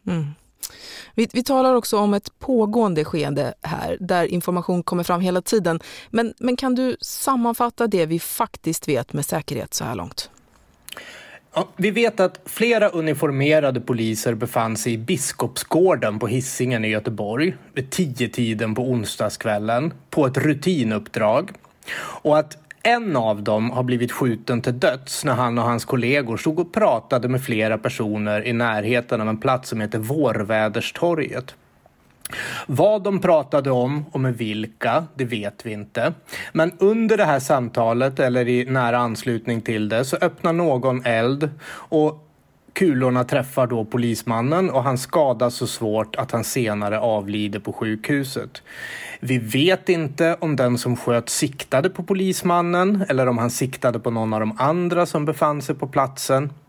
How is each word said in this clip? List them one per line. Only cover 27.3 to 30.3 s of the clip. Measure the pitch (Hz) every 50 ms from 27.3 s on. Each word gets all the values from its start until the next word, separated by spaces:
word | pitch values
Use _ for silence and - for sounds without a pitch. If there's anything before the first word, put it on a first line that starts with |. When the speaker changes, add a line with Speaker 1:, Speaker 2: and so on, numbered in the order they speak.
| 127 131 131
Speaker 2:
flera | - 120 107 107 110 110
personer | 110 - 120 - - 113 107 107 107 104 104 104 104 104
i | 123 117
närheten | 117 120 117 110 107 104 110 123 120 120 - 127 110
av | 107 107
en | 110
plats | 110 113 135 131 127 - -
som | - 113
heter | 107 104 117 110
Vårväderstorget. | 110 110 139 160 147 117